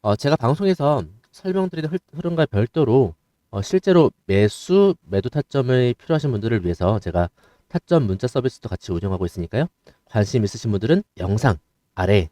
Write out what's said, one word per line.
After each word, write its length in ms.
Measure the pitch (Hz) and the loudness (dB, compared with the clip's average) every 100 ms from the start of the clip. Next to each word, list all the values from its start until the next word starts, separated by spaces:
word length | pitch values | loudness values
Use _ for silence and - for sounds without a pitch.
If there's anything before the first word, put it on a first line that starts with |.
어, 140 | 107 104 | -2 -2
제가 220 | 143 147 | 0 0
방송에서 640 | 117 147 196 185 143 147 80 98 _ | 0 0 0 0 0 -2 -4 -14 _
설명드리는 560 | - 190 185 185 165 156 | -12 -6 -4 -4 -4 -6
흐-, 80 | 175 _ | -6 _
흐름과 320 | 147 175 165 151 | -10 -6 -2 0
별도로, 720 | 101 113 - 143 123 113 78 _ _ _ | 0 -2 0 2 4 2 -2 _ _ _
어, 120 | 101 | -8
실제로 500 | 95 185 196 170 143 _ - | -2 -2 4 4 4 _ -2
매수, 680 | 98 104 - - 185 196 180 | 2 2 0 0 4 4 0
매도 260 | _ 95 123 | _ -4 -2
타점이 680 | 151 - 139 127 127 123 123 | -6 -4 -2 0 2 0 -2
필요하신 360 | - 156 147 | -2 -2 0
분들을 320 | 123 110 117 | -2 -2 -2
위해서 360 | 87 85 87 107 | -2 -2 0 0
제가 300 | 92 87 87 _ _ _ _ | -2 -2 -2 _ _ _ _
타점 360 | 170 _ 170 | -8 _ 0
문자 220 | 113 95 123 | 2 -2 -2
서비스도 440 | - 127 - - | -2 -4 -4 -10
같이 240 | 87 - | -10 -6
운영하고 320 | 87 98 92 92 | -4 -2 -2 -4
있으니까요. 420 | - 85 110 170 _ _ _ _ | -6 -6 -4 -4 _ _ _ _
관심 400 | 110 101 - 104 | -2 0 0 -2
있으신 260 | - 117 | -4 -4
분들은 320 | 101 107 180 - - | -2 0 0 0 -8
영상 400 | 92 104 135 87 _ _ _ - | -4 0 0 0 _ _ _ -4
아래 340 | 92 101 82 | 2 2 2